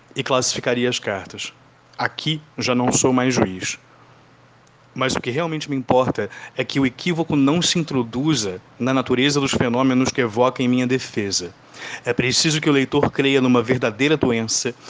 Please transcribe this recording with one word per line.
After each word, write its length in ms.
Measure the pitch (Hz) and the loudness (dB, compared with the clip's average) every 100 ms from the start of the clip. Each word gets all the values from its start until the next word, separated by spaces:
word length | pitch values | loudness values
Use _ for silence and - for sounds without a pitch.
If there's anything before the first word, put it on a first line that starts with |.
| _ - | _ -8
e 60 | |
classificaria 680 | 127 131 120 - 135 123 120 | -2 0 0 -2 -2 0 0
as 100 | 120 | -2
cartas. 540 | 113 98 95 101 - - _ _ _ - | -4 -6 -8 -12 -12 -14 _ _ _ -6
Aqui 420 | 190 - 151 156 - - | -6 -4 -4 -4 -6 -6
já 180 | 120 | -2
não 160 | 123 123 | 0 2
sou 220 | - 135 | 2 2
mais 220 | 127 127 | 2 2
juiz. 440 | 120 101 92 - - _ - - - - _ _ _ _ _ _ | 2 0 -4 -8 -10 _ -20 -20 -20 -20 _ _ _ _ _ _
Mas 200 | - 131 | -4 -2
o 60 | - | -2
que 100 | 127 | -4
realmente 380 | 127 170 156 147 | -4 -4 -4 -4
me 80 | 135 | -4
importa 540 | 123 127 127 123 104 - - - | 2 2 2 -2 -6 -8 -10 -6
é 80 | |
que 160 | 123 139 | -4 0
o 60 | 131 | 0
equívoco 500 | - 180 165 160 151 | -2 -4 -2 0 2
não 240 | 139 170 | 4 2
se 180 | 170 175 | 0 -2
introduza 840 | 156 135 117 120 151 139 104 90 - - | -2 -2 -2 -2 0 0 -2 -8 -12 -6
na 160 | 123 | -2
natureza 440 | 131 127 123 139 143 | 0 0 2 2 2
dos 140 | 135 | 0
fenômenos 580 | - 127 120 131 127 131 | 0 0 2 2 2 0
que 120 | - | 0
evoca 400 | 120 107 123 127 | -2 2 0 2
em 40 | 123 | 0
minha 200 | 127 123 | 2 2
defesa. 680 | 127 - 117 101 90 87 - - - - - | -2 -4 -6 -4 -4 -8 -14 -20 -16 -14 -8
É 80 | - | -4
preciso 460 | 120 123 123 165 156 | -2 0 0 0 0
que 100 | 156 | 2
o 20 | |
leitor 400 | 139 131 147 143 | 2 2 2 2
creia 300 | - 139 135 | 2 2 4
numa 200 | 127 123 | 4 4
verdadeira 540 | 113 127 120 107 143 151 | 2 0 0 0 2 2
doença 580 | 131 113 113 - 123 - | 2 0 -2 -4 -4 -8